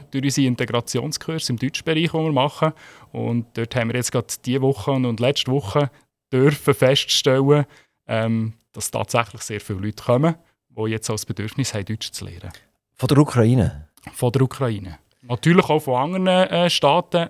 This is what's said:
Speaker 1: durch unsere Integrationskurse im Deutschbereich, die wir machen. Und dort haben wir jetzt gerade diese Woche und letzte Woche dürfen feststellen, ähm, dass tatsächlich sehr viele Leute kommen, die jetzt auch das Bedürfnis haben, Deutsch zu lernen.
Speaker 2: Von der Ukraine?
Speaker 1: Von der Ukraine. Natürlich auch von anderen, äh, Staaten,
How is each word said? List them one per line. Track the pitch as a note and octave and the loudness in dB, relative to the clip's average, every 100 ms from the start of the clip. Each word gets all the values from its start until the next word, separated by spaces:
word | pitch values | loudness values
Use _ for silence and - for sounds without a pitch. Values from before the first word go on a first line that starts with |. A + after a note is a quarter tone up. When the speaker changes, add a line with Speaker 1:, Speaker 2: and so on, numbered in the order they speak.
| - | -8
Speaker 1:
durch | C3+ | -4
unsere | C#3 C3+ C3 | 0 2 2
Integrationskurse | A#2+ B2 A#2+ - A#2+ C3+ D3 - D#3+ - | 0 -2 -2 -2 -4 -6 -8 -6 -6 -4
im | A#2+ | -4
Deutschbereich, | C3 - - D#3 D#3+ | -4 -4 -2 0 0
die | |
wir | E3 D#3+ | 0 0
machen. | C#3 C#3+ - D#3+ - - - - | 2 0 0 -2 -2 -14 -20 -12
Und | A#2+ A#2 A#2 A2+ | -6 -2 -2 -4
dort | - A2+ | -6 -4
haben | B2 A2+ | -2 -2
wir | B2 | -2
jetzt | A#2+ | -2
gerade | B2 - - | -4 -4 -8
diese | - C3 | -4 0
Woche | C3 C3+ - | 0 0 -2
und | C3+ B2+ A2 | -2 -2 0
letzte | A#2+ C#3+ - | 0 0 0
Woche | C#3 - D3 C#3+ - _ _ _ | -2 0 0 -2 -4 _ _ _
dürfen | B2+ C#3 D3 - | 4 4 4 0
feststellen, | - C3 C#3 - - C#3+ C3 C#3 D3 C#3+ - _ _ - | 4 4 4 0 0 2 2 4 4 2 -8 _ _ -6
ähm, | A2+ A2+ A2+ A2+ A2+ _ | -2 0 0 -2 -8 _
dass | - - | -12 -8
tatsächlich | A2+ G#2+ A#2+ A#2 A2+ | -6 0 0 0 -6
sehr | - G#2+ | -10 -10
viele | - F#2+ | -8 -6
Leute | G#2 - | -6 -6
kommen, | - B2 D#3 E3 _ _ _ | 0 2 2 -2 _ _ _
die | - A2 | -6 -4
jetzt | A2 - | -4 -4
auch | |
das | G#2+ - | -6 -6
Bedürfnis | G#2 G#2+ - C3 | -8 -6 -4 -4
haben, | G#2+ F#2+ | -6 -6
Deutsch | A2 - | -8 -8
zu | - F#2+ | -12 -14
lernen. | F2 F#2 - _ _ _ | -14 -16 -18 _ _ _
Speaker 2:
Von | - B2+ | -6 4
der | C#3+ | 4
Ukraine? | D3 B2 A2 B2+ D#2+ C#2+ D#2 _ - | 6 4 4 4 2 -2 -14 _ -18
Speaker 1:
Von | - B2 | -4 -2
der | B2 | 0
Ukraine. | C3 - C3 G#2 F#2 D#2+ _ _ | 0 -2 -6 -6 -10 -16 _ _
Natürlich | B2 A#2+ D#3 F3+ - | -8 -2 4 4 4
auch | D3+ | 0
von | C#3 B2 C#3+ | 0 -2 0
anderen, | F#3 F#3 F#3 F#3 | 0 2 2 2
äh, | E3+ F3 | 2 0
Staaten, | - C#3+ E3 F3 F3 | 2 2 2 0 -2